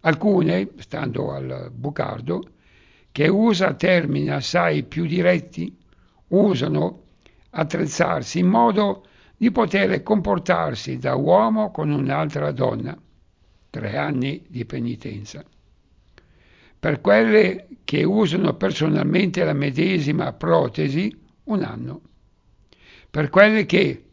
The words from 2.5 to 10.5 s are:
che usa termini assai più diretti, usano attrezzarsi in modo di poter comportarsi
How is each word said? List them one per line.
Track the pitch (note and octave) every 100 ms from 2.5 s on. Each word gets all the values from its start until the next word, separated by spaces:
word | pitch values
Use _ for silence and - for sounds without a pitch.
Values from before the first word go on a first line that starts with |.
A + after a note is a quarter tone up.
| _ _ _ _ _ _
che | - D#3
usa | G3 A3+ F#3 F#3+ C3+
termini | F#3 F3+ C#3+ C#3+ C#3+
assai | C#3+ C3 F3 F3 D3+
più | B2+ D#3+ E3+
diretti, | F3 F3 F3+ - - - - _ _ _ _ _
usano | F#3 G#3+ D3 C#3+ D3+ F3 - _ _ _ _ _
attrezzarsi | - D#3 G3 D#3+ - E3+ D#3+ - E3+
in | F3+
modo | A3 E3 G2+ G2+ F#2+ _ _ _ _
di | A3+
poter | G#3 G3+ G3 F#3+ F#3
comportarsi | - G#3+ F#3+ F#3+ F#3